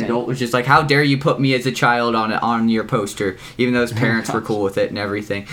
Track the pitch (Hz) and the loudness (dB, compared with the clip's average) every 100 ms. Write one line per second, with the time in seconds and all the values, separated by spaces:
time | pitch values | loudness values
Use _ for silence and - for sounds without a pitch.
0 | 107 117 120 131 120 123 123 151 151 143 | -2 -2 -2 -4 -2 0 4 2 4 2
1 | 147 139 139 - 135 127 127 123 127 120 | 4 2 0 2 2 2 0 0 2 2
2 | 120 117 110 107 117 117 113 110 107 123 | 2 0 0 0 0 2 2 2 0 -2
3 | 101 - 101 92 - - 123 123 120 113 | -2 -4 -4 -4 -10 -2 0 2 0 0
4 | 117 113 107 110 107 107 98 101 101 104 | 0 0 -2 -4 -2 -2 0 0 -2 -2
5 | 101 101 104 101 101 | -4 -4 -4 -8 -8